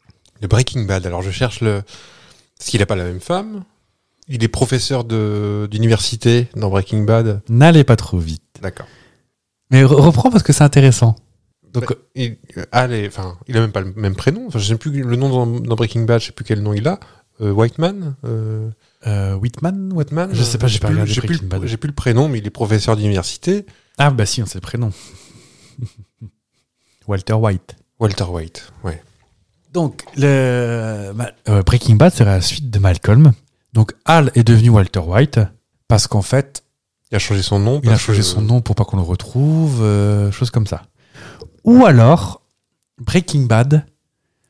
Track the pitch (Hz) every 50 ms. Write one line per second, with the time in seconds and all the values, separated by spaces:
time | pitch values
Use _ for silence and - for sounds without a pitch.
0 | _ _ _ _ _ _ _ - 107 95 - 107 127 - - 131 107 98 98 92
1 | 90 90 87 87 92 98 90 - 127 117 - - 117 107 104 101 101 - - -
2 | - - _ _ _ _ _ _ _ _ _ - - - - 113 101 - 107 95
3 | 87 87 90 92 - - 175 185 208 220 214 202 180 _ _ _ _ _ _ _
4 | _ _ _ _ _ - 135 117 113 110 - - 131 113 131 123 - - 139 123
5 | 117 113 113 110 107 104 104 104 104 104 104 104 104 101 107 107 113 113 113 104
6 | - - 120 110 - 120 117 120 120 - - 104 107 98 98 98 95 - 110 107
7 | 107 107 113 113 113 110 101 101 - - 117 120 143 170 165 156 139 - 117 -
8 | - - - 90 82 80 80 - _ _ - - - 92 - - - - _ _
9 | _ _ _ _ _ _ _ _ _ _ _ _ _ - 131 131 135 127 147 139
10 | 143 170 156 - - 262 240 202 - - 139 - 151 143 - 143 135 131 113 -
11 | 120 113 110 - _ _ _ _ _ _ _ _ _ _ 95 120 - - - -
12 | _ _ - 131 127 117 113 - _ _ - - - - - 123 127 123 120 110
13 | 101 98 - - 95 92 87 - - - 110 110 113 110 104 104 95 95 92 110
14 | 104 98 98 - - 135 165 226 254 226 143 113 98 101 113 113 - 151 143 139
15 | 131 120 120 123 135 139 127 127 120 117 120 120 117 120 113 110 117 107 - 117
16 | 113 113 117 113 - - - - - - 113 104 104 104 104 104 107 156 190 -
17 | - - _ _ _ _ _ - 110 101 101 104 113 117 - - 160 180 202 196
18 | 180 147 135 - - 117 113 110 110 110 110 110 110 110 110 _ _ _ _ _
19 | - 110 104 101 98 98 95 95 101 120 - - 156 175 190 196 190 190 185 165
20 | 147 - 147 165 180 190 190 113 123 110 - 113 120 123 104 101 - 107 101 -
21 | 107 104 107 127 - 131 170 160 98 92 95 92 92 104 113 110 - 147 143 -
22 | - 127 113 117 147 156 131 110 101 104 - - 117 101 110 107 - - 110 104
23 | 107 104 101 92 - - - - - 175 190 208 196 - - _ _ _ _ -
24 | 139 147 135 117 104 - - 127 110 92 - 92 - - - 117 120 107 95 -
25 | - - - - - _ - - _ _ _ _ _ _ _ - 117 - _ -
26 | 101 _ _ - 110 101 _ _ _ _ _ _ _ _ _ _ _ _ _ _
27 | _ - 101 95 - - 110 110 113 107 95 90 _ - - _ _ _ _ -
28 | 113 104 101 - 101 90 - 82 80 82 - - - - - - - 92 78 80
29 | _ _ _ _ _ _ _ _ _ _ _ _ _ _ - 175 160 135 - -
30 | - - - 139 139 143 139 135 131 127 123 123 120 117 117 117 110 110 107 104
31 | 101 98 101 107 120 - - _ - - 104 101 92 - - 117 - - 110 107
32 | 156 180 - - 117 101 98 95 90 - - - 147 123 107 101 98 95 87 -
33 | - - 107 127 156 143 113 - _ _ _ _ _ _ - 110 110 - - _
34 | - - 160 165 143 127 - 123 113 113 117 113 113 120 113 107 95 - - 92
35 | 80 85 90 110 147 147 - 120 104 - - _ _ _ _ _ _ - 117 104
36 | - - - 104 92 - - 135 - - - - _ _ _ _ _ _ _ _
37 | _ - - 101 - - 104 98 92 - 104 101 101 113 131 147 135 117 113 104
38 | - - 107 98 95 - - 110 107 107 120 123 113 - 104 - 104 - - 98
39 | 87 82 92 - - - - 127 139 151 160 160 160 151 131 117 110 107 104 101
40 | 101 104 104 104 101 101 101 - 127 117 - 120 107 - 82 - - _ _ _
41 | _ _ _ - - - - - - - _ _ - 226 240 254 254 196 143 120
42 | 113 123 165 175 98 92 - - _ _ _ _ _ _ _ _ _ _ _ -
43 | 120 107 - 185 175 - - 143 131 113 113 110 123 139 151 156 147 _ _ _
44 | _ _ _ _ _ _ _ _ _